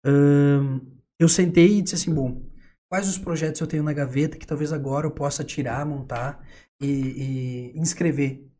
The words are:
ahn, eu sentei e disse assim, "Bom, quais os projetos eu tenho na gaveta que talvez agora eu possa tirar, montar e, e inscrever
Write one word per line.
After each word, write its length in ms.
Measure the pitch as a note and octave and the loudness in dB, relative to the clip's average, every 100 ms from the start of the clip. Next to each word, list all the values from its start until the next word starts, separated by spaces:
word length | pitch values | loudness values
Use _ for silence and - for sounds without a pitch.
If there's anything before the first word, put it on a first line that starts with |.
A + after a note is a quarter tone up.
ahn, 760 | C#3 C#3+ C#3+ C#3+ C#3+ C#3+ C#3 C3 - - _ _ | 4 6 6 6 6 4 0 -4 -8 -20 _ _
eu 80 | E3 | 2
sentei 500 | - F3+ E3+ F3 G#3 | 4 4 6 6 6
e 40 | |
disse 120 | F3 | 0
assim, 180 | E3+ - | -4 -2
"Bom, 300 | D3+ B2+ - - - - _ _ | 0 -2 -4 -12 -16 -20 _ _
quais 180 | F#3 F#3+ | -2 -2
os 80 | F3+ | -4
projetos 440 | F3+ E3 D#3 D#3 | -4 -2 -2 -2
eu 60 | D#3 | -4
tenho 160 | D#3 | -2
na 100 | D3+ | -2
gaveta 440 | C#3+ C3+ C3+ D3+ - | -2 -2 0 -2 -4
que 100 | - | -8
talvez 260 | D3+ D3+ | -4 -4
agora 340 | D3+ C3+ C#3 D3+ | -4 -2 -2 -4
eu 60 | |
possa 320 | - C#3+ - | -4 -4 -4
tirar, 420 | C#3+ - B2 B2 D3+ | -8 -6 -4 -4 -6
montar 580 | C#3 B2+ A#2+ C3 - - - _ _ | -6 -6 -6 -6 -10 -18 -20 _ _
e, 920 | C#3+ C#3 C3 C3+ C3+ C3 B2+ B2 B2 | -4 -2 -2 -4 -6 -4 -6 -8 -10
e 60 | D3+ | -4
inscrever 640 | E3 - E3+ C#3+ C#3 C3 - | -4 0 -2 0 -2 -4 -16